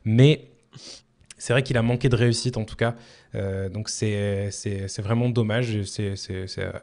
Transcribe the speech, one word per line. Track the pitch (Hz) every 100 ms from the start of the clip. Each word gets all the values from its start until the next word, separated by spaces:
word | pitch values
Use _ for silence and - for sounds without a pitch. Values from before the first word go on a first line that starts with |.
| 110
Mais | 113 139 - - _ _ - - - _ _ - -
c'est | -
vrai | 123
qu'il | 131 123
a |
manqué | 117 123 135
de | 117
réussite, | 120 113 127 117
en |
tout | 107 -
cas. | 117 117 - - _ 110
Euh, | 98 95 95
donc, | 101 110
c'est, | - 110 101 101 98 101
c'est, | - 107 98 95
c'est | -
vraiment | 101 117 123
dommage. | 120 107 113 120 107
Et |
c'est, | 98 - 101 98
c'est, | - 95 92
c'est, | -
euh, | 92 92